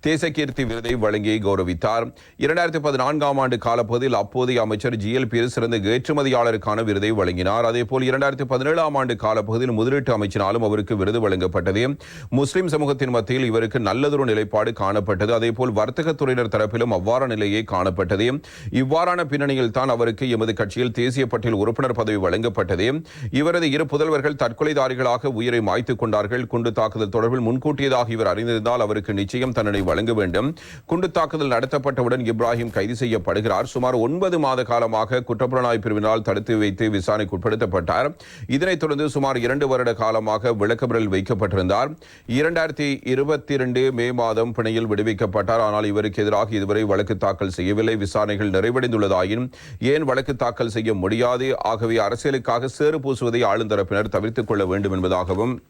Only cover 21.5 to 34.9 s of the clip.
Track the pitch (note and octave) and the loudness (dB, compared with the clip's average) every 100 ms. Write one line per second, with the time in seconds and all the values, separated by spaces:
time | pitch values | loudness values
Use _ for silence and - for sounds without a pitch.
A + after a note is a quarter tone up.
21.5 | G#2+ G#2+ A#2 C3 A#2 A2 G#2+ F#2 F2+ A#2 | 2 0 0 -2 0 0 2 2 0 0
22.5 | G#2+ F2+ F2+ G#2+ D3+ D#3+ - B2 B2+ D3+ | -2 -2 0 0 0 -6 -12 -4 0 2
23.5 | F3 E3 C#3+ D3+ C#3+ D#3 D3+ C#3+ C#3+ A#2+ | 2 0 0 0 0 2 2 0 0 -2
24.5 | A#2 D3+ C#3+ C3 B2+ B2 A#2+ C#3+ A#2 A#2+ | 0 0 2 0 0 0 2 0 0 0
25.5 | A#2+ G#2 G2 A#2+ B2 A#2 G#2 G#2 B2 A#2+ | 2 2 0 0 -2 0 0 0 -2 -2
26.5 | B2 A#2 G#2+ A2 A2 G#2+ A2+ A2+ B2+ A2+ | -2 -2 0 -2 0 -2 0 0 0 0
27.5 | B2+ D3+ C#3 C#3 B2+ A#2 A2+ G#2 F#2+ A#2 | 0 -2 0 0 2 0 0 0 0 0
28.5 | A2+ A2 B2 G#2+ G#2+ G2+ G2+ G2+ B2+ B2+ | 0 0 0 0 -2 -2 -4 -2 -2 -2
29.5 | A#2 G#2+ G2+ F#2 E2+ A2+ A2 F#2+ F2 C3 | 0 0 0 0 0 0 0 0 0 -2
30.5 | E3 - C#3 - E3 F3+ F3 D#3+ D#3+ C#3+ | -6 -14 -20 -4 -2 0 0 -2 -2 0
31.5 | A#2 B2+ D3 C#3 C3 A#2+ B2+ A2+ A2+ A#2 | 0 0 -2 -2 0 0 0 0 0 0
32.5 | A#2 A#2 G2+ G#2 A#2+ B2+ A2 F2+ F2+ G#2+ | 0 -2 -2 -2 -2 0 0 0 0 2
33.5 | F#2+ A#2+ B2+ B2+ B2+ A#2 E3+ F#3+ E3+ C#3+ | 0 0 0 0 2 2 2 0 2 2
34.5 | B2+ A#2+ A#2 A2+ | 0 2 2 2